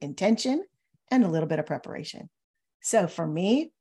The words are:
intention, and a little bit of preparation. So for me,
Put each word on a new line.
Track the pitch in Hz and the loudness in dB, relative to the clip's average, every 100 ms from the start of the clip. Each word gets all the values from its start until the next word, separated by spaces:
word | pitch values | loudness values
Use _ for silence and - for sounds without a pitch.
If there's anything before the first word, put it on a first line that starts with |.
intention, | 147 - 196 220 254 294 392 _ _ _ _ | -12 -2 2 2 2 -2 -4 _ _ _ _
and | 262 | 2
a | 190 | 4
little | 160 156 | 2 0
bit | 156 | -2
of | 151 | -2
preparation. | 151 - - 151 - - _ _ _ _ _ | -6 -8 -12 -12 -14 -18 _ _ _ _ _
So | - 226 170 | 0 2 2
for | - 160 | -2 -4
me, | 156 190 262 320 _ | -2 2 2 0 _